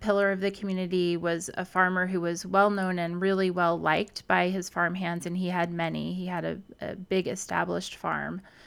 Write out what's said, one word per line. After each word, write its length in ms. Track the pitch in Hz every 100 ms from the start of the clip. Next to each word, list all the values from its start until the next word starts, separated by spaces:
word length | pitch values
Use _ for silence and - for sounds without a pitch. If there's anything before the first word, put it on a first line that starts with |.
pillar 300 | 214 202 196
of 80 | 190
the 100 | 196
community, 640 | 196 202 185 180 180 175 170
was 360 | 170 170 -
a 100 | -
farmer 440 | 180 185 185 185 180
who 120 | 190
was 280 | 170 170 180
well-known 500 | 190 208 202 185 180
and 240 | 170 175
really 300 | 190 190 190
well-liked 760 | 175 170 170 160 156 214 - -
by 220 | 185 180
his 200 | 190 180
farmhands, 580 | 175 170 185 170 170 175
and 100 | 180
he 120 | 180
had 220 | 180 170
many. 440 | 170 165 156 156 185
He 100 | 180
had 180 | 175 160
a, 120 | 175 - -
a 140 | - -
big 320 | 185 190 170
established 680 | 185 - 175 175 175 - -
farm. 460 | 165 151 147 180 - -